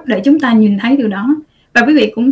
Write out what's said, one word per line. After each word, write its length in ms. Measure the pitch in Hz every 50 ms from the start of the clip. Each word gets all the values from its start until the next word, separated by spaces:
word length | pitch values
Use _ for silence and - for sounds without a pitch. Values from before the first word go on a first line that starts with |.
| -
để 160 | 254 214 190 196
chúng 160 | 277 302 302
ta 120 | 277 240
nhìn 260 | 226 220 214 208 202 196
thấy 180 | - 240 277
điều 120 | 277 233 208
đó? 280 | 190 196 220 262 302 302 - _ _ _ _ _ -
Và 80 | 240 233
quý 80 | 277 302
vị 180 | 277 214 208 -
cũng 160 | 226 240 269